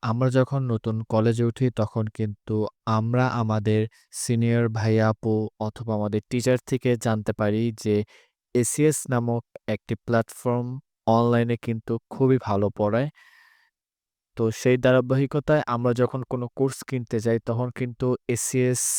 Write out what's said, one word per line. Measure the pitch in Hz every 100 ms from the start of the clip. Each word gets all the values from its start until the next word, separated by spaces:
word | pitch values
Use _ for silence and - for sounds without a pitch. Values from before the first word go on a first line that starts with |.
আমরা | 120 117 131
যখন | 127 127 135 131
নতুন | 113 - 110 113
কলেজে | 110 110 117
উঠি | 117 117 127 120
তখন | - - 110 -
কিন্তু | 110 104 - 107 104 _ - 110
আমরা | 113 123 127
আমাদের | 120 110 107 107 107 110 _ _
সিনিয়র | - - 120 117 117 117
ভাই | 110 110 110
আপু | 110 110 117 110 110 _
অথবা | 107 - 113 107
আমাদের | 104 107 -
টিচার | 123 120 127 -
থেকে | 131 131 120
জানতে | 120 110 104
পারি | 113 107 107 117 110
যে | 110 104 104 - _ _ _ 123
এসিএস | 120 - 151 151 -
নামক | 123 120 117 - - -
একটি | 107 _ 113
প্ল্যাটফর্ম | - 117 110 - 123 120 123 131 _ _ -
অনলাইনে | 113 117 120 117 117
কিন্তু | - 113 - 117 _
খুবই | - 131 131 -
ভালো | 101 101 -
পড়ায়। | 104 110 143 - - _ _ _ _ _ _ _ _ _ _ -
তো | 113
সেই | 110 - 127
ধারাবাহিকতায় | 127 127 123 131 139 151 139 151 -
আমরা | 120 123
যখন | 120 123 131 127
কোনো | 127 120 -
কোর্স | 135 127
কিনতে | - 131 120 117
যাই | 113 117 -
তখন | 117 123 -
কিন্তু | 123 120 127 123 _
এসিএস | 120 - 131 127 123 -